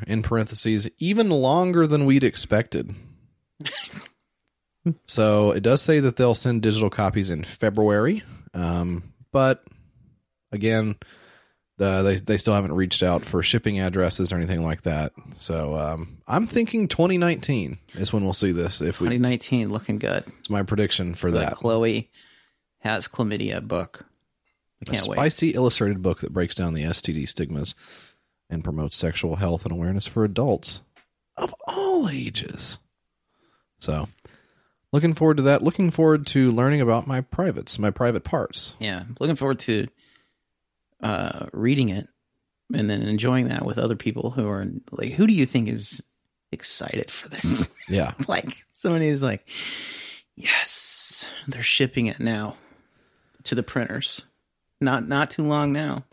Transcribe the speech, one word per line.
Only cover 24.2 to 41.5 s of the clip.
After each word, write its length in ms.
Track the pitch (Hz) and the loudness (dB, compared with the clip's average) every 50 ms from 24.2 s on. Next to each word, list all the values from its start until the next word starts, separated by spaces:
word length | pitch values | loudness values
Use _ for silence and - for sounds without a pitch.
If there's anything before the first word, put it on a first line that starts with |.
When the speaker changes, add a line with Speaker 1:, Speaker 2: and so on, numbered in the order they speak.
| _ _ _ _ _ _ _ _ _ _ _ - - - | _ _ _ _ _ _ _ _ _ _ _ -16 -10 -4
Speaker 2:
I 40 | |
Speaker 1:
A 20 | - | -2
Speaker 2:
can't 140 | - - 107 | -2 -2 0
wait. 80 | - - | 0 0
Speaker 1:
spicy 320 | 139 160 - - 165 165 | 0 0 0 2 0 0
illustrated 540 | - 123 127 120 - - 113 101 101 95 90 | 2 2 2 2 2 2 0 0 0 0 0
book 160 | 92 82 - | 0 0 -2
that 100 | - - | -4 -6
breaks 220 | - 92 87 82 - | -4 -2 -2 -2 -2
down 220 | - 90 85 80 | -2 -2 -2 -2
the 80 | 78 73 | -2 -2
S 180 | 82 85 - | -2 -4 -4
T 100 | - - | -4 -4
D 140 | 78 78 67 | -4 -4 -4
stigmas 480 | - - - 82 69 80 73 - - - - - - - - - - _ _ _ _ _ _ _ - | -6 -4 -6 -6 -4 -4 -4 -2 -2 -4 -4 -6 -20 -20 -20 -20 -20 _ _ _ _ _ _ _ -10
and 120 | 85 80 78 | -8 -6 -6
promotes 320 | 78 73 78 76 71 - | -4 -4 -4 -2 0 0
sexual 420 | - 87 82 78 - - 85 80 82 | 0 0 0 -2 -2 -4 -4 -2 0
health 280 | 98 85 85 80 - | 0 0 0 -2 -2
and 60 | - 82 | -4 -4
awareness 320 | 87 85 90 95 98 - | -2 -2 -2 -2 -2 -2
for 180 | - - 117 110 | -2 0 0 0
adults 580 | 104 95 117 131 143 104 80 - - - - - _ _ _ _ _ _ _ _ _ - | 0 0 0 0 0 0 0 -2 -6 -8 -8 -12 _ _ _ _ _ _ _ _ _ -10
of 200 | - - - - - - - | -6 -6 -6 -8 -8 -10 -8
all 400 | - 381 392 381 381 349 269 175 | -4 -2 0 2 2 2 2 0
ages. 680 | 139 131 120 113 - - - - - - - - - - _ _ _ _ _ _ _ _ _ _ _ _ _ _ _ _ _ _ _ - | -2 -4 -6 -6 -6 -8 -8 -8 -10 -8 -8 -8 -8 -8 _ _ _ _ _ _ _ _ _ _ _ _ _ _ _ _ _ _ _ -10
So, 280 | - - 76 76 - - - _ _ - _ _ _ _ _ _ _ _ _ _ _ _ - | -6 -4 -4 -4 -4 -8 -12 _ _ -20 _ _ _ _ _ _ _ _ _ _ _ _ 0
looking 200 | 147 156 170 156 | 2 2 2 2
forward 240 | - 160 160 151 147 | 4 4 4 4 6
to 60 | 135 | 6
that. 180 | 139 143 - | 4 4 4
Looking 300 | - 160 - - 190 175 | 4 2 2 2 2 2
forward 340 | - - 160 160 156 147 147 - | 2 4 4 6 6 4 2 0
to 240 | - 139 131 127 | 2 4 4 4
learning 280 | 113 117 123 135 147 147 | 4 4 4 4 4 4
about 260 | 131 117 113 117 - | 4 4 2 2 0
my 140 | 135 131 127 | -2 -4 -4
privates, 580 | 127 - - - 185 185 110 - - - - - | -4 -6 -4 -4 -2 -2 -2 -4 -6 -6 -4 -2
my 120 | 104 104 | 0 -2
private 320 | 95 - 127 120 113 98 - | 0 0 0 0 0 0 -4
parts. 520 | - - 143 107 - - - - - - - | -2 -2 -2 -2 -2 -2 -2 -2 -2 -4 -6
Speaker 2:
Yeah, 240 | 113 107 92 92 92 113 120 - | -6 -6 -6 -6 -8 -10 -8 -4
looking 160 | 131 156 160 | 0 0 0
forward 240 | 135 139 135 131 - | 0 0 0 -2 0
to, 280 | - - 110 104 104 117 _ _ _ _ _ _ _ _ _ _ _ _ _ _ _ _ _ _ _ _ _ - | 0 0 0 0 0 -2 _ _ _ _ _ _ _ _ _ _ _ _ _ _ _ _ _ _ _ _ _ -6
uh, 460 | - 107 104 - - - - - - - | -4 -2 -2 -2 -2 -4 -6 -8 -10 -10